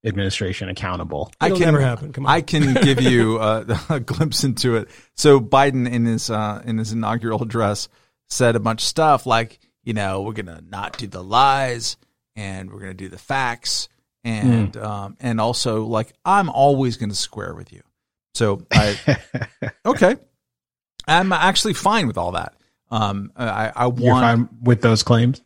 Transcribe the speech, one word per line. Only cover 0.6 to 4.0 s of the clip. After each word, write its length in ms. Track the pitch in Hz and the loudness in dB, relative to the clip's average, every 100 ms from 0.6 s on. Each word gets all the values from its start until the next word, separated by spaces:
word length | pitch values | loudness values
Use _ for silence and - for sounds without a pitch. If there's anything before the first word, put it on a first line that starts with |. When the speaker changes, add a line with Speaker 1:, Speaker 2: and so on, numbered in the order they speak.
| 95 | -8
Speaker 1:
accountable. 600 | 95 92 90 82 73 - _ | -6 -6 -6 -6 -8 -10 _
Speaker 2:
I 60 | - | -2
Speaker 3:
It'll 120 | - | 2
Speaker 2:
can 80 | 170 | 2
Speaker 3:
never 120 | 147 | 4
happen. 320 | 135 117 143 | 2 -2 -8
Come 140 | - 139 | -6 0
on. 60 | |
Speaker 2:
I 80 | 160 | 0
can 340 | 151 156 143 127 | 2 0 2 4
give 180 | 139 131 | 4 4
you 380 | 127 123 113 113 | 4 4 2 2
Speaker 3:
<laughs> 20 | |
Speaker 2:
a, 240 | 107 110 113 110 | 0 -2 -2 -6
<laughs> 40 | - | -2
a 120 | 151 | -6